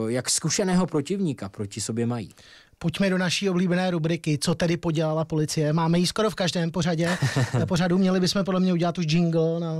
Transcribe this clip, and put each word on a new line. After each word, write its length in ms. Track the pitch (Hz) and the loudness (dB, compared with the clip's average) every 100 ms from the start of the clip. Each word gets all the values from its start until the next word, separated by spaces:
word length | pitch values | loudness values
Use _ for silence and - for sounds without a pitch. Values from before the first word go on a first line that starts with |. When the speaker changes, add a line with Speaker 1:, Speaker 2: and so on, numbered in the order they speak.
| 110 | -2
Speaker 1:
jak 180 | 123 - | -2 -2
zkušeného 560 | - 160 - 190 180 180 | -2 -2 0 2 2 2
protivníka 600 | 151 143 196 175 127 98 | 0 -2 -2 -2 -4 -8
proti 320 | - 101 113 | -8 -8 -6
sobě 260 | 113 113 117 | -4 -2 -2
mají. 240 | 120 90 - - - - _ | -2 -6 -16 -20 -20 -20 _
Speaker 2:
Pojďme 320 | 170 - 196 | -4 0 0
do 80 | 185 | 0
naší 320 | 185 - 196 | 0 0 0
oblíbené 400 | 180 185 175 185 | 0 2 0 0
rubriky, 480 | 175 160 165 160 147 | 0 0 -2 -2 0
co 140 | - | 0
tedy 220 | 165 170 170 | 0 0 0
podělala 480 | 170 156 156 156 | 0 0 0 -2
policie. 480 | 156 156 156 160 151 | -2 -2 0 0 2
Máme 260 | 165 165 170 | 2 2 2
ji 80 | 180 | 2
skoro 240 | - 214 | 0 0
v 40 | |
každém 360 | - 180 180 165 | 0 -2 -2 -2
pořadě. 480 | 180 165 165 170 180 131 139 | 0 0 0 0 0 -2 0
Speaker 1:
<laughs> 220 | 123 123 | 0 0
Speaker 2:
Na 80 | 113 | 0
pořadu 320 | 175 180 185 | 0 2 2
měli 220 | 185 185 | 4 2
bychom 240 | 180 202 | 2 0
podle 160 | 190 185 | 0 2
mě 120 | 185 | 2
udělat 260 | 170 170 175 | 2 0 0
už 80 | 156 | 0
jingle 480 | 170 170 165 160 170 | 2 4 2 2 0
na 140 | 170 160 | -4 -4